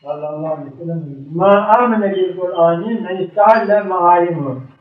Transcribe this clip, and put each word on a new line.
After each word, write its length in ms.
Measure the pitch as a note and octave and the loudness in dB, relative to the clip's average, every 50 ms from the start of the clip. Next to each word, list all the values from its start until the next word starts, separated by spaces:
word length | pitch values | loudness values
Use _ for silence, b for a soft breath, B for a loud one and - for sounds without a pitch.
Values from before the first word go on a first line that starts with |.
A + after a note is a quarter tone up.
| _ | _
Sallallahu 520 | C#3 D3+ D3 D3+ D3+ D3+ D3+ D#3 D#3+ D#3 | -10 -10 -8 -8 -10 -10 -8 -6 -6 -8
aleyhi 160 | D3+ C#3+ C#3 | -8 -10 -16
ve 80 | - - | -16 -14
sellem. 220 | E3+ E3 E3 E3 D3+ C#3+ C3+ C3+ C#3 D3+ D#3 | -10 -8 -8 -8 -8 -10 -14 -14 -14 -10 -4
"Ma 360 | E3+ F3+ G3 G3+ G#3 G#3 G#3 A3 A#3+ | 0 4 4 4 4 4 2 2 4
amene 340 | B3 A#3 A3+ G#3+ G#3 G3 F#3+ | 4 2 0 0 0 -2 0
bil 220 | F#3 F#3 F3+ F3+ | 0 -2 -2 -2
Kur'ani 640 | F#3 F3+ F3+ F3 E3+ E3 E3+ E3+ E3+ G3 A3+ A#3 G3+ | -4 -6 -4 0 2 2 2 2 0 -2 -4 -6 -6
men 160 | - F#3 F#3 | -6 -6 -6
istahalle 640 | F#3+ F#3 F3 - G#3 G3+ G#3+ A3 - - G3 G#3 G#3 | -6 -6 -6 0 2 4 6 6 4 4 2 0 0
maalimu." 800 | G3 F#3+ F#3 F3+ F3 F3 F3 F3 E3+ F3 E3+ D#3 C#3+ C3+ B2+ B2+ B2+ - _ _ | 0 0 -2 2 4 4 4 4 2 0 -2 -4 -4 -6 -6 -10 -12 -16 _ _